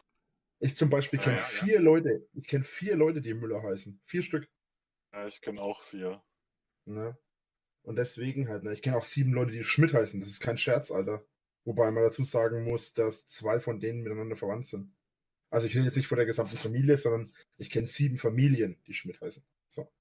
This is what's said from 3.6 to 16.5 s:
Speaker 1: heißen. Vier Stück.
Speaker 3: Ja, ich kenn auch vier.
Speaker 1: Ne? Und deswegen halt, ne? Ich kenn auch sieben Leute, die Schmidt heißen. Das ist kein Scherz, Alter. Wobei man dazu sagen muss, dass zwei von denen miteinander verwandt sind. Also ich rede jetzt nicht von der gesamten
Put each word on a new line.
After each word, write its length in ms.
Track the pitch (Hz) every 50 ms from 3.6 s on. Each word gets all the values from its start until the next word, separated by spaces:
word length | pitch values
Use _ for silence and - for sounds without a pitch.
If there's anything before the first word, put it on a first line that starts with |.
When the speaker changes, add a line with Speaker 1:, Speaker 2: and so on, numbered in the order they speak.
| 107
Speaker 1:
heißen. 380 | 101 95 98 - 101 98 - _
Vier 160 | - - 180 175
Stück. 260 | - - 147 - - _ _ _ _ _ _ _ _ _ _ _ _ -
Speaker 3:
Ja, 140 | 101 104 104
ich 140 | - -
kenn 180 | - 117 104 101
auch 220 | 101 101 104 -
vier. 420 | - - - 98 92 92 95 104 _ _ _ _ _ _ _ _ _ _ _ _ _
Speaker 1:
Ne? 320 | 104 104 107 110 117 123 - _ _ _ _ _ _ _ _ _ _ _ _ _
Und 140 | 120 110 120
deswegen 520 | 123 - - 113 123 135 131 139 131 113
halt, 140 | 107 101 104
ne? 100 | 107 107
Ich 80 | -
kenn 140 | - 131 127
auch 80 | 117 -
sieben 280 | - - 139 135 131 123
Leute, 180 | 127 123 117
die 120 | 110 117 107
Schmidt 300 | - - 147 160 160 143
heißen. 260 | 120 107 - - 98
Das 100 | 95 -
ist 120 | - -
kein 160 | - 120 117 -
Scherz, 340 | - 135 123 - 135 -
Alter. 340 | - 92 98 104 107 104 - _ _ _ _ _ _ _ _
Wobei 260 | 120 107 117 113 110
man 120 | 110 113 113
dazu 200 | 113 - - 131
sagen 400 | - - 120 113 113 117 117 117
muss, 300 | 117 117 113 - - -
dass 320 | 117 113 110 110 - - -
zwei 320 | - - - 107 120 120
von 200 | - 127 110 101
denen 240 | 110 113 117 120 113
miteinander 320 | 110 107 107 110 113 110
verwandt 320 | - 120 98 104 117 131 -
sind. 280 | - 98 98 - _ _ _ _ _ _ _ _ _ _ _ _
Also 160 | - 117 113 107
ich 80 | 113
rede 100 | 127 131
jetzt 120 | 123 - 135
nicht 100 | 135 -
von 100 | 135 120
der 100 | 117 113
gesamten 300 | 113 - 113 -